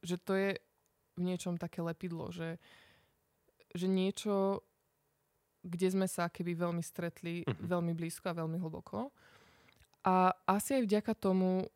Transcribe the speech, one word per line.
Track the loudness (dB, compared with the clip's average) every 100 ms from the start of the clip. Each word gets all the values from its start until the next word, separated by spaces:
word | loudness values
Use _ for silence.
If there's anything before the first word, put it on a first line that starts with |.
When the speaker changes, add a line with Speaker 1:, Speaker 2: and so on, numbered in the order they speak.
Speaker 1:
Že | -6 -6
to | 0 0
je | 0 -2 _ _ _ _ _ -6
v |
niečom | -4 -2 -4 -4
také | -6 -6
lepidlo, | -6 -4 -6 -6 -8
že, | -6 -8 -8 -14 -20 -20 _ _ _ _ _ _ _ _
že | -2 2
niečo, | 2 2 0 0 2 2 0 _ _ _ _ _ _ _ _ _ _
kde | -10 0 2
sme | 4 2
sa | 0 -2
keby | -2 -4 0
veľmi | 0 0
stretli, | -4 -6 -6 -6 -6 -4
Speaker 2:
Mhm. | -4 -4 -2
Speaker 1:
veľmi | 0 0
blízko | -2 -4 -6 -6
a | -4
veľmi | -4 -4
hlboko. | -6 -8 -8 -8 -8 _ -20 -20 -20 _ _ _ _ _
A | 2 6 4 2 0
asi | 0 2 2
aj | 4
vďaka | 2 2
tomu | 0 4 4 4 2 -2